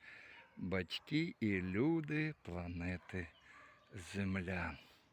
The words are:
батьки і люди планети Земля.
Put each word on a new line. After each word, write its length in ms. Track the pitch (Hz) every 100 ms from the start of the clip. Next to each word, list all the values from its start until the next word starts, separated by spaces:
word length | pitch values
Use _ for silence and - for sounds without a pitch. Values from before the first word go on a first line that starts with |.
| - - - - - -
батьки 800 | 92 92 90 - - 147 170 -
і 220 | 107 98
люди 720 | 92 95 147 165 151 151 156 151
планети 880 | - 87 87 87 87 90 - 92 82 - - - - - - 104 87
Земля. 640 | 98 98 95 90 90 82 71 - - _